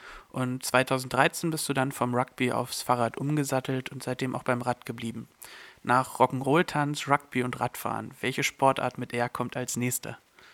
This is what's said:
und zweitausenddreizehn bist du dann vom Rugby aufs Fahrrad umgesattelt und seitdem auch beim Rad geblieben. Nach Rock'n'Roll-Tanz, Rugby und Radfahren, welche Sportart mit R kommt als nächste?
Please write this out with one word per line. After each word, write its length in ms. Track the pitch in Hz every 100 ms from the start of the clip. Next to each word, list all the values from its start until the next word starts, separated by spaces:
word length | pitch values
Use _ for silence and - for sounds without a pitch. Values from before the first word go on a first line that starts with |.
| - - -
und 320 | 131 127 127 -
zweitausenddreizehn 840 | 127 131 131 127 123 160 - 170
bist 200 | 156 -
du 40 |
dann 200 | 135 131
vom 200 | - 123
Rugby 380 | 123 131 - 123
aufs 300 | 117 123 -
Fahrrad 340 | - 123 117 -
umgesattelt 760 | 139 151 139 131 - 131 -
und 140 | 135
seitdem 320 | 131 127 131 131
auch 80 |
beim 180 | - 123
Rad 240 | 123 120 -
geblieben. 440 | 117 117 110 120 _ - - - -
Nach 380 | - 123 127 -
Rock'n'Roll-Tanz, 880 | 127 131 135 156 180 151 143 147 139
Rugby 340 | 143 - 127
und 140 | 127 127
Radfahren, 500 | 120 - 113 110 110 135
welche 240 | 127 131
Sportart 540 | 143 - 135 131 127 -
mit 160 | 123
R 160 | 120 120
kommt 260 | - 120 127
als 220 | 123 -
nächste? 400 | 123 - - - _ _ -